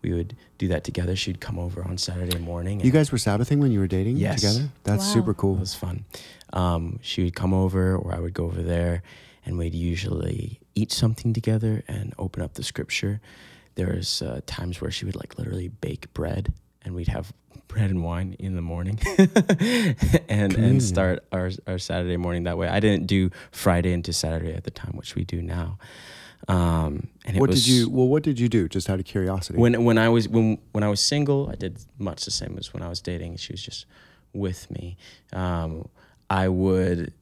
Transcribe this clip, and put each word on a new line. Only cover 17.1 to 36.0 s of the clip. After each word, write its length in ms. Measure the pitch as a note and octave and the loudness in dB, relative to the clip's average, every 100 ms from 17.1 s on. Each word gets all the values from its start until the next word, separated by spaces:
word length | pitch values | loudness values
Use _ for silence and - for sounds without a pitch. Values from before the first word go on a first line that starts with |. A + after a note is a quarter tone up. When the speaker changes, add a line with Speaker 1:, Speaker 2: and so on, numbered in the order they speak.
| - F2+ - _ - _ | -4 -6 -14 _ -20 _
Speaker 1:
bread 220 | - G2+ | -2 0
and 120 | F#2 | 0
wine 320 | E2+ E2+ F#2 F#2 | -2 -4 -6 -6
in 160 | F#2+ | -6
the 80 | F#2 | -4
morning 360 | E2+ E2+ F2 G#2+ - | -4 -4 -4 -2 -2
<laughs> 100 | - | 6
and, 1300 | F#3+ - - F3 G#3 B3 G#3 B2 - - - G#2 G2+ | 6 6 4 2 2 2 2 2 4 4 2 2 2
Speaker 2:
Communion. 120 | F#2+ | 4
Speaker 1:
and 180 | A2+ C3 | 6 6
start 420 | A#2 F2+ F#2+ F2+ - | 4 2 2 0 -2
our, 180 | F#2+ F#2 F#2 - | -4 -2 -6 -6
our 120 | F#2 | -6
Saturday 380 | - F2 F2+ F2 | -2 -2 0 0
morning 280 | F2+ F2 | 0 0
that 120 | F2 E2+ | -2 -2
way. 120 | F2 | 0
I 100 | F#2 | 2
didn't 260 | G#2+ G2 F#2+ | 4 4 4
do 240 | G2 F#2 - - | 2 2 -2 -18
Friday 420 | - - F2 F2 | -2 2 2 2
into 200 | F2 E2+ | 0 -2
Saturday 420 | F2 D#2+ D#2+ D#2+ | -2 -2 -2 -4
at 80 | E2 | -6
the 60 | - | -8
time, 220 | - - | -10 -10
which 200 | - - - | -10 -8 -6
we 80 | |
do 180 | F2+ E2+ | -4 -4
now. 340 | E2+ F2 E2+ F#2 - - - - - - - | -4 -4 -6 -8 -14 -20 -20 -20 -20 -20 0
Um, 600 | F#2 F2 E2 D#2 D2 - _ | 2 4 2 0 -2 -8 _
and 120 | - F2+ | -4 2
it 40 | |
Speaker 2:
What 60 | C3+ | 4
did 60 | |
Speaker 1:
was 140 | C3 A#2+ | 4 6
Speaker 2:
you, 200 | B2+ A#2 | 4 4
well, 160 | C3 B2+ | 4 4
what 140 | D3 | 4
did 160 | D#3 B2+ | 2 2
you 100 | A#2+ | 4
do, 200 | A2 E2 | 4 2
just 200 | G2 - | -2 -2
out 100 | F#2+ | -2
of 40 | |
curiosity? 540 | F2 G2+ F#2 F#2+ F2+ E2+ | -2 -2 0 -2 -2 4
Speaker 1:
When, 260 | A#2+ A#2 | 6 6
when 140 | A#2 A2 | 6 6
I 100 | A2+ | 6
was, 200 | A2+ G#2+ | 4 4
when, 300 | A2 A2 G#2+ - | 4 4 2 -2
when 120 | G#2+ | 0
I 40 | G#2 | 0
was 120 | G2+ | 2
single, 480 | - D3 C#3+ C#3 C#3 | 2 2 2 2 0
I 60 | - | -4
did 220 | F#2+ G#2 - - | -8 -8 -18 -8
much 260 | G2 D#2 | -8 -6
the 60 | - | -6
same 260 | - F#2 - | -6 -6 -10
as 140 | - | -10
when 100 | - | -10
I 60 | F2 | -8
was 120 | F2 | -8
dating. 360 | - F2 E2+ F2 | -6 -6 -8 -10
She 140 | - | -12
was 100 | F2+ | -12
just 220 | - - - - - _ _ | -12 -14 -16 -20 -20 _ _
with 380 | G#2 G2 F2 - | -6 -4 -4 -10
me. 260 | - E2+ F2+ - - _ | -10 -10 -14 -20 -20 _
Um, 560 | F#2 F#2 E2+ E2 D#2+ - _ | -4 -2 -2 -4 -6 -12 _